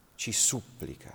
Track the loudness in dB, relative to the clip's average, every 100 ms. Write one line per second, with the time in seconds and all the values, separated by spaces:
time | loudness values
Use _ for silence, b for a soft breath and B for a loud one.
0 | _ -8 -2 4 4 2 -4 -10 -10 -10
1 | -14